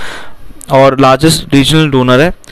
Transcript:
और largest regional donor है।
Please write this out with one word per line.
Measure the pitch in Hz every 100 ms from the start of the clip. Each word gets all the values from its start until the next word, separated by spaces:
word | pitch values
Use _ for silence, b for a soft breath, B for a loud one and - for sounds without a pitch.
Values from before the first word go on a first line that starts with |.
| B B B B - - -
और | 139 135 135
largest | 131 131 160 156 -
regional | 139 135 156 156
donor | 135 127 127
है। | 170 - B